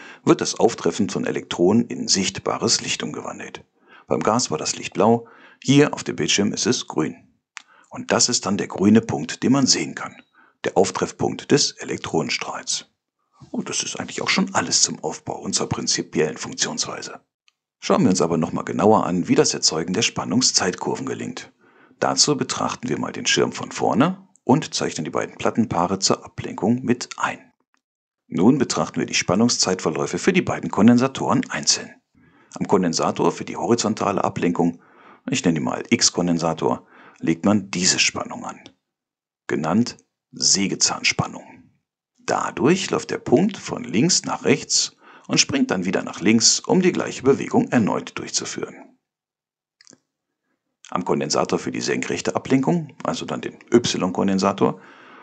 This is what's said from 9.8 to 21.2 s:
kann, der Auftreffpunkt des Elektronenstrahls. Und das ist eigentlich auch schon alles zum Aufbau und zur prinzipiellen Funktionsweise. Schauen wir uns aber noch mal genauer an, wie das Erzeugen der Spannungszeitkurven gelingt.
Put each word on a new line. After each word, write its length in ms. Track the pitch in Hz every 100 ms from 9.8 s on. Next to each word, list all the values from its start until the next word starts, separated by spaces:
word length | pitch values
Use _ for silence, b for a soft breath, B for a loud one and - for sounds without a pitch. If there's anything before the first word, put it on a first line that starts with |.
| - -
kann, 200 | - - b b b b
der 140 | - -
Auftreffpunkt 720 | 95 - - - 58 52 -
des 200 | - -
Elektronenstrahls. 1160 | - - 78 - 80 78 - - - - - - _ _ _ b b -
Und 180 | - -
das 140 | -
ist 160 | - -
eigentlich 220 | 64 -
auch 80 | -
schon 240 | - 95 -
alles 260 | 85 -
zum 220 | - 82
Aufbau 360 | 76 - - -
und 140 | -
zur 160 | 90 -
prinzipiellen 680 | - - - - 87 76 -
Funktionsweise. 840 | - - - - - - - - _ _ _ _ _ _
Schauen 240 | - 101
wir 60 | -
uns 120 | 92
aber 160 | 82 82
noch 140 | 80
mal 120 | -
genauer 420 | - 60 98 107 -
an, 220 | 87 80
wie 80 | 123
das 180 | 147
Erzeugen 400 | - - 78 85
der 80 | 90
Spannungszeitkurven 1040 | 117 - 62 104 127 - 92 - - 65 64
gelingt. 480 | 57